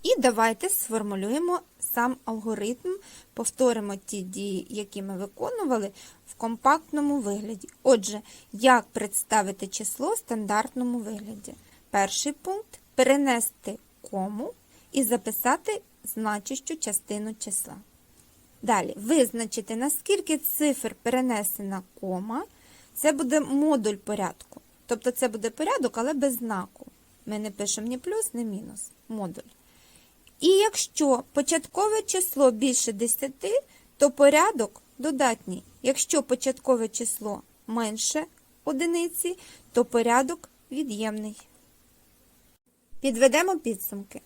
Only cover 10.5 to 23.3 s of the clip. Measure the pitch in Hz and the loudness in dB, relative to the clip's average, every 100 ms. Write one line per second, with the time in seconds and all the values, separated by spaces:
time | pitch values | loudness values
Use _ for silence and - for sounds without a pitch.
10.5 | 208 - 262 247 240 214 214 208 214 202 | 0 0 -4 -4 -4 -6 -10 -12 -16 -16
11.5 | - - - _ 208 196 - 285 285 - | -20 -20 -20 _ 0 2 0 -4 -6 -6
12.5 | 392 440 - _ - 254 277 277 240 226 | -6 -8 -20 _ 2 4 6 4 0 -2
13.5 | _ - 214 _ _ - 196 190 208 320 | _ -12 -12 _ _ -10 -6 -6 -6 -10
14.5 | - _ - _ - 233 240 220 214 247 | -12 _ -20 _ -2 0 0 -2 -2 0
15.5 | 320 - 427 - _ - - 220 208 202 | 0 -2 -6 -8 _ -12 -6 -4 -4 -6
16.5 | 269 - 320 - 202 - 208 214 220 - | -10 -8 -8 -4 -4 -4 -8 -6 -10 -6
17.5 | 190 - - - _ _ _ _ _ _ | -6 -6 -12 -20 _ _ _ _ _ _
18.5 | _ 220 214 - - 214 320 240 233 226 | _ 0 0 0 -6 2 4 4 2 -6
19.5 | - 202 226 269 285 - 392 320 302 - | -8 -6 -4 -2 -4 0 -2 0 -2 -2
20.5 | - 302 269 220 - 233 254 254 220 202 | 0 0 0 -4 -6 -2 0 0 0 -2
21.5 | - 202 196 185 - 196 185 208 233 403 | -6 -8 -8 -10 -12 -6 -6 -4 -6 -8
22.5 | _ - - - - 302 294 269 | _ -20 -20 -20 -2 0 2 2